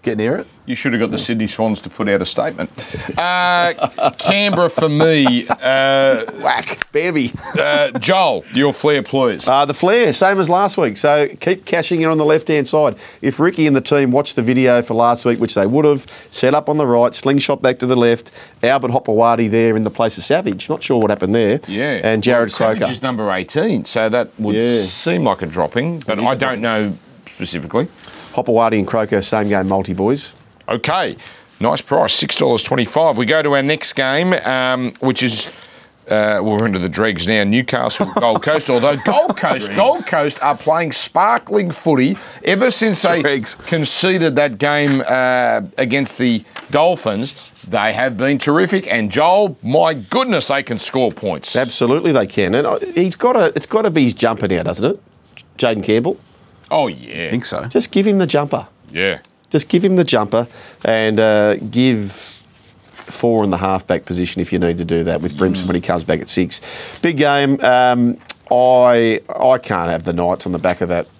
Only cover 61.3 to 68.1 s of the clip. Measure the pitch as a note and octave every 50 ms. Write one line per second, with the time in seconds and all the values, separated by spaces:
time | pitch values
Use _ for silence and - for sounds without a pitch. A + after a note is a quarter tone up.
61.3 | G#2+ G#2+ G#2 G#2+ G2+ G2+ - A2 A2+ A#2+ B2+ C3 A#2+ A2 G2+ G2 G2 - - -
62.3 | - - - _ _ _ _ - - _ _ - - - - - - - - A#2+
63.3 | A#2 A2 G#2+ G2+ F2+ E2+ F#2 F#2+ F#2+ F#2 - - F#2 E2 - - F2+ F2+ F2+ F2
64.3 | - F2+ F2+ - - F2+ F2 E2+ E2+ F2 F2 E2+ E2 E2 E2 E2+ E2 E2 E2 F2+
65.3 | - - F#2+ F#2+ F#2+ F#2+ F#2 F#2 F#2 F2+ F2 - F2+ F2 E2 - E2 D2+ - -
66.3 | - - F2+ D#2+ - - - - - - - - - - - E3+ E3+ C#3 D3 C#3+
67.3 | C#3+ C#3+ C#3 C3+ C#3 C3 - B2 B2 B2+ B2+ B2+ B2 A#2+ A#2+ A#2+